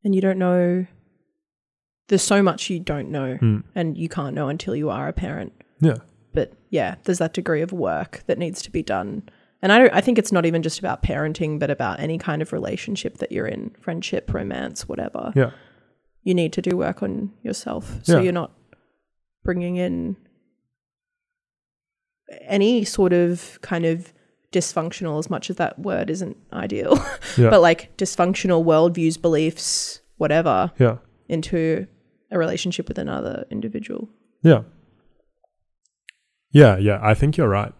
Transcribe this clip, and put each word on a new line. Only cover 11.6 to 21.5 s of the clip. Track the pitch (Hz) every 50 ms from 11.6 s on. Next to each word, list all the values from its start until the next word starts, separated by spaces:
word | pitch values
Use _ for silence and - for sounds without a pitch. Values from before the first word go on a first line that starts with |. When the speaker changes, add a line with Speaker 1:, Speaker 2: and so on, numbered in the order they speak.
| 147 135
Speaker 1:
about | 143 - 131 98 - -
any | - 156 160 170
kind | - - 151 151
of | 156 -
relationship | - 156 - - - 185 - - 202 - - - - -
that | - -
you're | - - 214
in, | - - - - - _ _
friendship, | _ - 165 165 180 - - 175 - - 196
romance, | 165 - - 131 - - - - - -
whatever. | - - - - - - 57 - - -
Speaker 2:
Yeah. | 139 131 113 - - _ _ _ _ _ _ _ _ _ _ _ _
Speaker 1:
You | _ 190 185
need | 180 165 160 -
to | -
do | 180 185 185
work | 180 180 - 185 -
on | 196 196 190 214 208 196 - _
yourself. | - - - - - - - - - - - 110
So | - - 170 185
Speaker 2:
Yeah. | 185
Speaker 1:
you're | 180 175
not | 175 160 - _ _ _ _ _ _ _ _ _ _ _ _ _ _ _ _ _ _
bringing | _ - 180 175 175 175 180
in | 180 180 180 175 - 165 170 196 - _ _ _ _ _ _ _ _ _ _ _ _ _ _ _ _ _ _ _ _ _ _ _ _ _ _